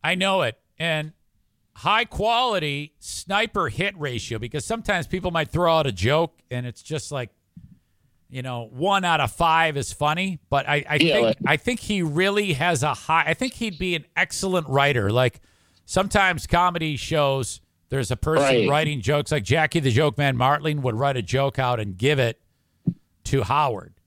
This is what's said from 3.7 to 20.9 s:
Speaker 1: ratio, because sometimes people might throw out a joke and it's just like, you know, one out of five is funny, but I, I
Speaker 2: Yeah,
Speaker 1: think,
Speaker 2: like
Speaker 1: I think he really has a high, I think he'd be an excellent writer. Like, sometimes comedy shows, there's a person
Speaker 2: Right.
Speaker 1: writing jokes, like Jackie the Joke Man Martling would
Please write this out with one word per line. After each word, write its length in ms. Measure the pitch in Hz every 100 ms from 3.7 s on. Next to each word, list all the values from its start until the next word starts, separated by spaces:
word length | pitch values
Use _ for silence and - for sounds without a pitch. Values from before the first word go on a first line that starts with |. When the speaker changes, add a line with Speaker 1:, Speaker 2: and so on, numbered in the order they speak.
| 98 190 196
Speaker 1:
ratio, 400 | 147 120 - 113
because 260 | 120 147
sometimes 440 | - 226 226 190 160
people 240 | 190 180
might 160 | 165 151
throw 260 | 156 175 160
out 100 | 139
a 40 |
joke 460 | 98 101 147 202 _ _
and 140 | 123 123
it's 160 | 113
just 280 | - 151 -
like, 200 | 143 120 _ _ - - - _ _ _ _ _
you 140 | 131
know, 260 | 127 123 113
one 320 | 120 175 196
out 140 | 180 160
of 120 | 135
five 440 | - 170 160 160 143
is 160 | 135
funny, 460 | - 147 160 190 175 _
but 180 | 139 131
I, 160 | 147 -
I 60 | 151
Speaker 2:
Yeah, 140 | 160
Speaker 1:
think, 100 | 135 117
Speaker 2:
like 100 | 107 -
Speaker 1:
I 80 | 151
think 240 | - 247
he 220 | - 208
really 500 | 165 147 190 202 208
has 320 | 143 170 160
a 100 | 147
high, 300 | 127 - 160 151
I 80 |
think 200 | 160 254
he'd 220 | - 226 160
be 200 | 185 170
an 80 | - -
excellent 520 | 185 - 196 185 151
writer. 420 | 139 143 135 101
Like, 300 | 113 127 - _ _ _ _
sometimes 640 | _ - 202 214 190 170 -
comedy 480 | 175 180 175 160 147
shows, 640 | - 160 143 170 147 - _ _ _
there's 240 | 131 120
a 40 | 127
person 280 | - 240
Speaker 2:
Right. 240 | 277 254 208
Speaker 1:
writing 320 | 143 160 147
jokes, 320 | 98 147 -
like 100 | 151
Jackie 380 | 98 139 156 165
the 100 | 135
Joke 260 | 113 151 127
Man 200 | 143 123
Martling 440 | 127 143 151 151
would 120 | 127